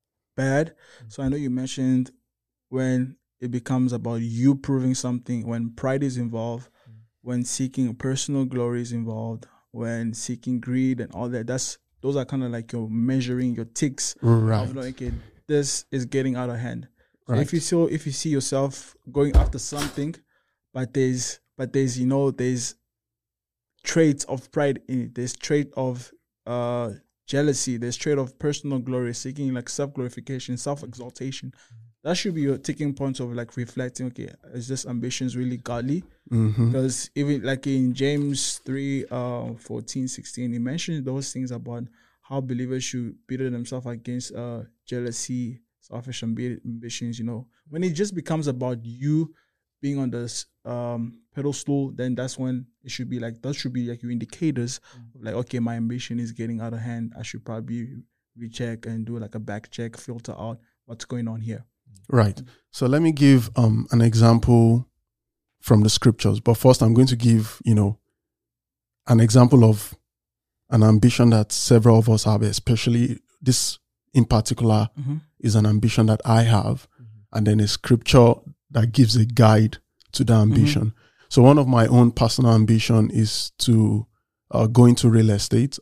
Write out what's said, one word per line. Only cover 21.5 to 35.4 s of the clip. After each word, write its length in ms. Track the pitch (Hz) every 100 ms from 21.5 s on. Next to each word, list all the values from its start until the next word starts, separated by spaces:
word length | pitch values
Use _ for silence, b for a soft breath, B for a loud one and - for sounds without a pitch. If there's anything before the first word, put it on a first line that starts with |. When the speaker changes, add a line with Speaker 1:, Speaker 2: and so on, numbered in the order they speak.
| -
Speaker 1:
but 160 | 127
there's, 260 | 139 135 123
you 80 | 127
know, 240 | 139 139
there's 440 | - 127 127 113 - _ _ _ _ _ _ _ _ _ _
traits 420 | - 170 160 143
of 260 | - 131 -
pride 280 | - 143 135 -
in 140 | 131
it. 120 | 117
There's 180 | 120 123
trait 380 | - - 147 143 -
of, 340 | 131 123 120 _ _ _ -
uh, 440 | 120 120 120 117 87 _ _ -
jealousy. 500 | 139 151 135 - 120
There's 200 | 120 123
trait 220 | - 143
of 200 | 131 -
personal 400 | 147 147 143 135
glory, 360 | 123 127 120
seeking, 400 | 120 135 139 139
like, 140 | 127 123
self-glorification, 880 | - 143 143 123 - 120 131 - 127
self-exaltation. 960 | - 143 143 123 123 - 135 135 131 - b 117 b _
That 120 | 147 180
should 180 | 208
be 80 | 160
your 160 | 139 135
taking 360 | - 143 147
point 260 | 139 139 131
of, 120 | 123
like, 240 | 120 117 -
reflecting, 500 | 117 - 127 - 127
okay, 220 | 123 101 - _
is 120 | 123 120
this 180 | 131 -
ambitions 500 | 123 120 - 127
really 200 | 123